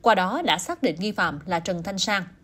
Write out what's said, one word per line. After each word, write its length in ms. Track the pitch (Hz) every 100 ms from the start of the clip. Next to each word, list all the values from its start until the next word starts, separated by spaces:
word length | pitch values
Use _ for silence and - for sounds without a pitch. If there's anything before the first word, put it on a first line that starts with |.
qua 140 | 233 202
đó 260 | 185 269 339
đã 120 | 165
xác 260 | - -
định 120 | - 160
nghi 120 | 208
phạm 280 | 208 170 147 185
là 140 | 175
Trần 240 | 170 175
Thanh 140 | 170 196
Sang. 260 | 220 202 175 -